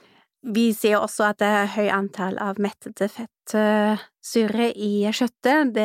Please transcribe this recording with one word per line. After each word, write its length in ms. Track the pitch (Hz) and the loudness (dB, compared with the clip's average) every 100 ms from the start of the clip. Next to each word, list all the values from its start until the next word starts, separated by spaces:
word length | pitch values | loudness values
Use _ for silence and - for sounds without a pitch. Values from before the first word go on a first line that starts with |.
| _ _ _ _ | _ _ _ _
Vi 280 | 247 214 233 | -4 0 2
ser 220 | 214 214 208 | 2 2 2
også 240 | 220 - 208 | 0 0 0
at 80 | 208 | 2
det 80 | 208 | 2
er 180 | 208 202 | 2 0
høy 220 | 208 208 | -2 0
antall 460 | 196 196 - 185 190 | 0 -4 -4 -6 -4
av 160 | 202 196 | -6 -4
mettede 480 | 202 - - - 202 | -4 -6 -16 -4 -4
fettsyre 1600 | - 233 _ - 214 214 214 208 214 - _ - 233 214 220 233 202 | -4 -16 _ -4 0 2 2 2 0 -6 _ -4 -2 0 0 -2 -2
i 260 | 208 202 202 | -2 0 0
kjøttet. 640 | 220 240 - 247 302 277 | 0 -4 -2 2 2 2
Det 80 | 220 | 2